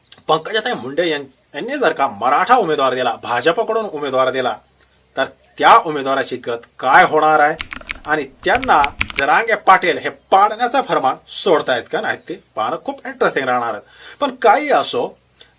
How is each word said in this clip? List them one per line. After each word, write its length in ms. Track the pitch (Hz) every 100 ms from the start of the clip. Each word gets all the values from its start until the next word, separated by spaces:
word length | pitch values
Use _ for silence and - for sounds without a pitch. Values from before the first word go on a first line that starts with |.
| _ - -
पंकजाताई 460 | 156 160 220 247
मुंडे 360 | 202 120 147 175
यां-, 460 | 147 135 _ _ 143
यांनी 220 | 214 285
जर 140 | 196
का 160 | 160 135
मराठा 480 | 101 120 147 185 254
उमेदवार 380 | 175 147 135
दिला, 220 | 127 123 113
भाजपकडून 600 | 113 120 147 196 220 220 208
उमेदवार 460 | 156 143 127 127
दिला, 260 | 131 123 110 _ _ _ _ _ -
तर 80 | 135
त्या 520 | - _ - 147 226 165
उमेदवाराची 500 | 151 135 135 127 127
गत 300 | 127 117 - -
काय 240 | 131 170
होणार 360 | 170 151 156 156
आहे 360 | 147 165 - - - - -
आणि 180 | 151 135 - 175
त्यांना 360 | 190 247 170 - - - -
जरांगे 380 | 139 170 226 214
पाटील 420 | - 185 180 135
हे 120 | 143
पाडण्याचा 720 | - - 190 208 220 247 269
फरमान 340 | - 160 135 - -
सोडतायत 560 | - 202 151 143 123 -
का 100 | 170
नाही, 160 | 196 110 -
ते 140 | 175 _ -
पाहणं 220 | 220 165 -
खूप 220 | 277 262
इंटरेस्टिंग 380 | 262 196 160 131
राहणार 280 | 123 120
आहे. 80 | 104 - - - -
पण 160 | 277 254
काही 340 | 226 233 294
असो, 460 | 214 - 120 - - _ _ -